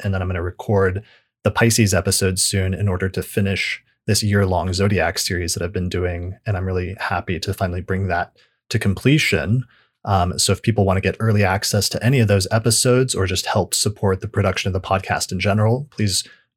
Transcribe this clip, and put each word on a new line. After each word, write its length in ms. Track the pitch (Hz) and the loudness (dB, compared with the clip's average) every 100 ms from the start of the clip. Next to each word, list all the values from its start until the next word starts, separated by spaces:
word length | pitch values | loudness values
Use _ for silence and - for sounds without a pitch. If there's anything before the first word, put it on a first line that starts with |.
And 100 | 104 | -4
then 80 | 95 | -2
I'm 60 | 92 | -2
gonna 160 | 92 | -4
record 600 | 87 - - 101 95 95 - _ _ _ | -6 -6 0 2 2 0 -10 _ _ _
the 60 | - | -2
Pisces 440 | - 117 110 104 | 2 4 4 2
episode 440 | 90 98 - 95 92 | 2 0 0 0 0
soon 360 | - 101 95 | 0 0 -2
in 160 | 92 101 | 0 -2
order 180 | 90 95 | 0 -4
to 140 | 92 | -4
finish 580 | - - 98 95 - - _ _ - | -6 -2 -2 -2 -4 -8 _ _ -2
this 160 | 104 | 0
year-long 520 | 104 101 95 90 90 | 2 2 2 0 0
Zodiac 440 | 92 101 98 82 - | 0 2 2 0 -2
series 360 | - 90 85 | -4 -4 -4
that 100 | - | -4
I've 100 | 90 | -4
been 160 | 98 90 | -4 -4
doing. 480 | 92 90 87 87 92 - | -2 -4 -4 -8 -8 -6
And 120 | 107 | -4
I'm 80 | 95 | -2
really 300 | 92 87 90 | -4 -4 -6
happy 400 | - 87 - 87 | -4 -4 -4 -6
to 140 | - | -4
finally 280 | 95 95 90 | -4 -4 -4
bring 280 | - 95 95 | -4 -2 -2
that 280 | 87 87 _ _ _ - | -2 -4 _ _ _ -4
to 80 | 113 | -2
completion. 840 | 101 90 131 151 - 92 73 123 - _ _ _ | 0 2 2 4 2 0 0 -2 -2 _ _ _
Um, 340 | - 98 90 - | 0 2 2 0
so 140 | - | 0
if 100 | 98 | 0
people 240 | - 107 98 | 0 2 2
wanna 160 | 92 | 2
get 160 | - - | 0 0
early 240 | 113 104 95 | 2 2 2
access 420 | 98 - 104 - | 0 0 -2 -2
to 160 | - 117 | -2 2
any 140 | 139 | 4
of 80 | 107 | 4
those 200 | 98 90 | 2 2
episodes 640 | 113 117 113 131 123 131 - | 0 2 2 4 4 2 0
or 120 | 95 | -2
just 180 | 101 - | -2 -2
help 280 | 107 90 | 0 0
support 460 | - 110 104 101 92 | 0 -2 0 0 0
the 80 | 107 | -2
production 400 | - 98 90 98 | 0 0 0 -2
of 60 | |
the 120 | 92 - | -2 -2
podcast 460 | 95 - 76 - | -2 -2 -4 -4
in 80 | 92 | -2
general, 480 | 98 104 107 127 147 | 0 2 2 0 -4
please 380 | - 104 92 - - _ | -2 -2 -2 -6 -14 _